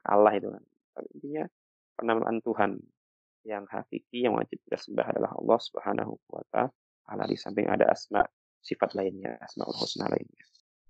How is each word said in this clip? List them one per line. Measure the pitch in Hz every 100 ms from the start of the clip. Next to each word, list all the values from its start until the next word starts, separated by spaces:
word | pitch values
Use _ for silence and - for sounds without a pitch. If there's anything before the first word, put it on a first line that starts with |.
| -
Allah | 101 107 101
itu | 104
kan. | - - _ _
Tapi | - - -
intinya, | 143 151 170 - _ _ _ -
penamaan | 117 113 - 113
Tuhan | 117 107 101 98 - _ _ _ _ _
yang | 110 101 101
hakiki, | 107 - - - 120
yang | 123 107
wajib | - -
kita | - -
sembah | - 104 - -
adalah | -
Allah | - - 113
Subhanahu | - - 101 110 110 110 _
wa | - -
Ta'ala. | 110 127 - _ _ - 104 104
Di | 101
samping | - 104 -
ada | 101 -
asma, | - - 104 - - _ _
sifat | - - -
lainnya, | 98 95 95 107 117
Asmaul | - - -
Husna | - 55 - 50
lainnya. | 50 - _ _ _ _ _